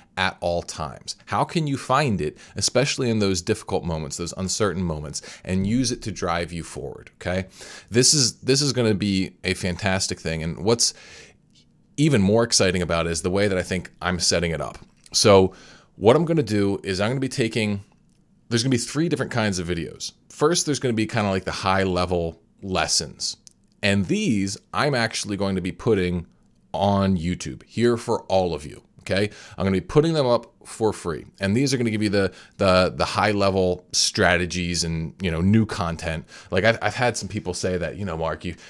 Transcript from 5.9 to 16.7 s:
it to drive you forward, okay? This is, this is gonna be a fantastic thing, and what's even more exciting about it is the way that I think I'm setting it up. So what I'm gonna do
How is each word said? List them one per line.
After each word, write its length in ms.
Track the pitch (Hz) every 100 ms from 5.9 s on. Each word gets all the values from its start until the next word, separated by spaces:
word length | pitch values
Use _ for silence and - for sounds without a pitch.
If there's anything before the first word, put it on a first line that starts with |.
it 120 | 127
to 100 | 113
drive 400 | 92 90 85 85
you 100 | 85
forward, 480 | 78 - 67 - - -
okay? 280 | 90 92 92 - - - -
This 240 | 110 135
is, 200 | 156 120 -
this 200 | - 135
is 100 | 147
gonna 220 | 120 117
be 420 | 101 101 95 92 -
a 120 | 95
fantastic 680 | 92 95 85 98 95 - 87
thing, 240 | 80 80
and 180 | 80 73
what's 320 | 90 117 - - - - - _ _ _ _ _ _ -
even 260 | 151 131
more 220 | 95 110
exciting 380 | 117 - 95 90
about 240 | 85 85 82
it 40 |
is 120 | 82
the 80 | 95
way 180 | 95 104
that 100 | 92
I 40 |
think 260 | 87 92 - -
I'm 200 | 85 90
setting 320 | - 90 85
it 80 | 78
up. 180 | 62 - - _ -
So 400 | - - 98 95 - - - _ -
what 180 | 101
I'm 120 | 139 160
gonna 180 | 165
do 360 | 107 104 101